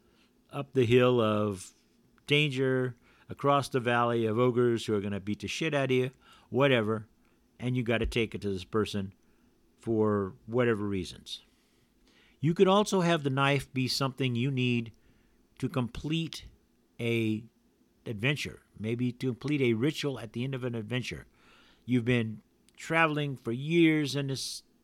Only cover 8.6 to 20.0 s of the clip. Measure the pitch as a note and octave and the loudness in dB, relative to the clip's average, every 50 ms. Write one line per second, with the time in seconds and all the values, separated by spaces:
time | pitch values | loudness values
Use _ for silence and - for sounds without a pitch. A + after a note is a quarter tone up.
8.6 | F#2 - - A2 G#2 - - G#2 F#2+ G2 - _ _ _ _ _ _ _ _ _ | -6 -4 -2 -2 -2 0 -2 -6 -6 -8 -10 _ _ _ _ _ _ _ _ _
9.6 | _ _ _ _ - A2+ A2+ G#2+ G#2+ G#2+ G#2 G#2 G2 F#2 - - - A2 A2+ B2 | _ _ _ _ -6 -2 0 2 2 2 2 0 -2 -4 -8 -14 -12 -4 -2 0
10.6 | B2 A#2+ A2+ G2+ G#2 G2+ G2+ F#2+ E2 - - - - - - - - _ _ _ | 2 2 2 0 -2 -4 -4 -4 -4 -6 -10 -16 -16 -16 -16 -16 -16 _ _ _
11.6 | _ _ _ _ _ _ _ _ _ _ _ _ _ _ _ - - D3+ E3+ - | _ _ _ _ _ _ _ _ _ _ _ _ _ _ _ -4 -2 0 4 4
12.6 | G3 F#3 F#3+ G3+ G#3 - F#3+ F#3+ E3+ E3+ E3+ D#3+ C#3+ C#3+ C3 C3+ C#3 C#3 C#3+ C#3 | 6 6 6 4 4 2 0 0 2 2 2 2 0 -2 0 2 2 2 2 0
13.6 | C3+ - - C3 C3 A#2+ - - C#3 C3 B2+ - - B2+ A#2+ A#2 A#2+ C#3+ C#3 B2+ | -2 -4 -4 -2 -2 -2 -2 -2 -2 -4 -2 -2 -2 -2 0 0 -2 0 0 0
14.6 | B2+ B2 A#2+ A#2+ A#2 A2+ - _ _ _ _ _ _ _ _ _ _ _ _ - | 0 2 2 0 -2 -4 -12 _ _ _ _ _ _ _ _ _ _ _ _ -6
15.6 | - B2 - C3 B2 A2 - - - D3+ D#3+ E3 E3 D#3 - - - - - _ | -6 -4 -2 -4 -4 -4 -6 -8 -6 -4 -4 -4 -4 -6 -10 -14 -16 -18 -20 _
16.6 | _ _ _ _ _ _ _ - A#2+ A#2 A#2 A#2 A2+ A2 A2 A2 A#2 - _ _ | _ _ _ _ _ _ _ -6 -2 -2 0 0 0 0 -2 -4 -6 -12 _ _
17.6 | _ _ _ _ _ _ _ _ - B2+ A#2+ G2+ G#2 C3+ D3+ - - F#2 - - | _ _ _ _ _ _ _ _ -12 -10 -6 -2 -2 -2 -2 -2 -4 -10 -12 -14
18.6 | _ _ - - G2+ A2 A#2+ A#2+ B2+ B2 A#2+ - C3 C3 A#2 - - C#3 D3+ C#3+ | _ _ -14 -8 -6 -4 -2 -2 -2 -4 -4 -4 -4 -4 -4 -4 -4 -2 0 2
19.6 | B2+ A#2+ A#2 G#2+ A#2+ D#3 D#3 - | 2 2 2 2 0 -2 -2 -2